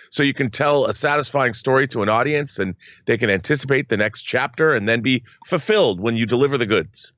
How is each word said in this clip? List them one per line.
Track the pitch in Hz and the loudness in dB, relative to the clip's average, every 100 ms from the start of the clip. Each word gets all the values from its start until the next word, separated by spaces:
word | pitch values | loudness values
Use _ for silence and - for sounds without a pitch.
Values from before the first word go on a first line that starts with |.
| - | -6
So | - | 0
you | 139 | 0
can | 131 127 | 0 -4
tell | - 147 143 110 | 0 0 2 0
a | |
satisfying | - 151 147 135 143 123 | 0 0 0 -2 0 -2
story | 110 135 131 139 | -2 0 2 2
to | 120 | -2
an | 104 | 0
audience | 113 135 147 147 - | 2 2 -2 -4 -4
and | 95 90 - - - | -4 -6 -14 -10 -2
they | 117 | 0
can | 113 | 2
anticipate | 98 - 147 139 131 - | 0 0 -2 0 -2 0
the | 104 | -2
next | 107 - | -2 -4
chapter | - 127 143 - 160 | -6 -4 -4 0 2
and | 123 104 | 2 0
then | 117 | 0
be | 123 123 - - | 2 0 -2 -18
fulfilled | - 175 - 214 139 90 | -4 -4 2 2 2 2
when | 113 117 | -2 0
you | |
deliver | 110 123 139 139 | 0 2 2 0
the | 107 | 0
goods. | 101 80 - - | 0 -2 -8 -14